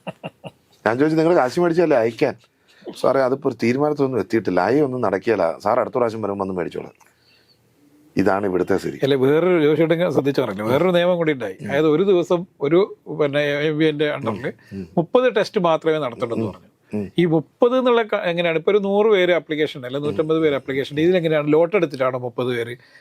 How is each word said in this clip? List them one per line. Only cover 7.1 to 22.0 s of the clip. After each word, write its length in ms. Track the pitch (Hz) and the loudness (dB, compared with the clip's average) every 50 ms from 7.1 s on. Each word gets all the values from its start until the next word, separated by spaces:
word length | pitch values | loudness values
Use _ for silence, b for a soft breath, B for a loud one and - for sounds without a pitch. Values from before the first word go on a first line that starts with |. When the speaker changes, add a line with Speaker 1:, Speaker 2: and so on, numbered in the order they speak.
| b b b b b b b b b b b _ _ _ _ _ _ _ _ _ - - | b b b b b b b b b b b _ _ _ _ _ _ _ _ _ -2 0
Speaker 1:
ഇതാണ് 280 | 95 101 95 98 104 | 2 2 2 0 0
ഇവിടുത്തെ 320 | 101 90 90 90 90 98 90 | 0 0 0 0 0 -2 -2
സ്ഥിതി. 220 | - 82 71 71 - | -2 -6 -6 -4 -2
Speaker 2:
അല്ലെ, 140 | 135 143 135 | 0 0 2
വേറൊരു 420 | 127 135 147 160 165 185 180 170 151 | 2 2 2 2 2 2 2 2 2
ജോഷിയുടെ 460 | 147 156 151 165 156 170 165 180 180 | 2 2 2 2 2 0 0 -2 -2
ശ്രദ്ധിച്ചു 320 | 139 135 131 143 139 - | 0 0 0 0 0 -2
പറഞ്ഞു, 220 | 131 117 98 95 107 | -2 -2 -4 -4 -2
വേറൊരു 280 | 113 123 139 170 185 | 0 0 2 2 2
നിയമം 240 | 180 175 175 180 185 170 | 2 2 2 2 0 0
കൂടി 140 | 165 156 151 | 0 -2 -2
ഉണ്ടായി. 220 | 127 113 101 95 - 143 139 | -2 -4 -8 -8 -10 -8 -4
അതായത് 180 | 135 143 156 160 | -2 0 2 2
ഒരു 160 | 147 156 196 | 2 2 2
ദിവസം 420 | 196 196 175 165 - 185 170 175 - _ - | 2 2 2 2 0 0 -2 -2 -6 _ -6
ഒരു, 180 | 147 143 160 180 202 - - - - - 160 156 | -2 0 2 2 2 0 -4 -10 -14 -8 -4 -2
പിന്നെ, 200 | 151 143 135 147 147 143 143 147 147 160 | -2 0 0 0 0 0 -2 -2 -2 -2
എം 100 | 151 151 | 0 2
വി 80 | 160 | 2
എൻ്റെ 220 | 156 151 147 156 147 143 | 0 2 0 -2 -2 -2
അണ്ടറിൽ 380 | 139 139 120 107 95 - 165 - - B B 101 | -4 -4 -6 -6 -6 -6 -10 -10 -12 B B -12
Speaker 1:
ഉം. 140 | 98 92 - - 180 | -12 -12 -6 -2 -2
Speaker 2:
മുപ്പത് 380 | 165 - - 247 254 254 196 | 0 2 2 2 2 2 2
ടെസ്റ്റ് 260 | 220 185 - - 214 | 0 -2 0 -2 0
മാത്രമേ 380 | 180 170 160 156 - 160 156 156 | 0 0 0 0 0 0 -2 -2
നടത്തുള്ളൂ 360 | 147 123 117 101 123 117 113 | -2 -6 -6 -6 -6 -4 -4
എന്ന് 120 | 110 113 104 | -4 -4 -4
Speaker 1:
ഉം. 40 | 90 | -6
Speaker 2:
പറഞ്ഞു. 160 | - - _ _ _ _ _ - 107 | -10 -18 _ _ _ _ _ -8 -8
Speaker 1:
ഉം. 140 | 101 92 - - | -8 -4 0 2
Speaker 2:
ഈ 80 | 170 | 2
മുപ്പത് 540 | 175 156 160 147 _ _ - 254 240 247 254 | 4 2 0 0 _ _ 2 2 2 4 2
എന്നുള്ള 220 | 247 254 240 233 | 2 2 2 2
ക-, 200 | 226 214 208 202 - 180 | 2 0 -2 -2 -2 -2
എങ്ങനെയാണ്? 260 | 170 170 175 170 160 160 | -2 0 0 0 -2 -2
ഇപ്പൊ 140 | 160 - | 0 2
ഒരു 60 | 196 208 | 2 2
നൂറ് 300 | 190 196 196 202 208 220 214 | 2 0 2 2 4 4 4
പേര് 160 | 190 180 175 | 4 4 4
ആപ്ലിക്കേഷൻ 460 | 180 160 143 - 156 151 156 139 - 156 | 2 0 0 -4 -4 -2 -2 -4 -4 -8
ഉണ്ട്, 100 | 123 123 | -10 -8
അല്ലെ, 140 | 127 143 | -6 -6
നൂറ്റമ്പത് 380 | 147 147 139 - 160 156 160 160 160 | -4 -4 -2 -2 -2 0 0 0 2
പേര് 120 | 151 143 | 0 0
ആപ്ലിക്കേഷൻ 380 | 135 - - 135 139 131 - 147 | -2 -4 -6 -6 -6 -6 -4 -2
ഉണ്ട്. 80 | 147 | 0
ഇതിലെങ്ങനെയാണ്? 520 | 160 175 185 185 165 165 156 151 147 151 151 | 2 2 2 2 2 0 0 0 2 2 4
ലോട്ട് 220 | 156 170 165 190 | 4 4 2 2
എടുത്തിട്ടാണോ 440 | 202 170 151 143 127 | 0 0 0 -2 -2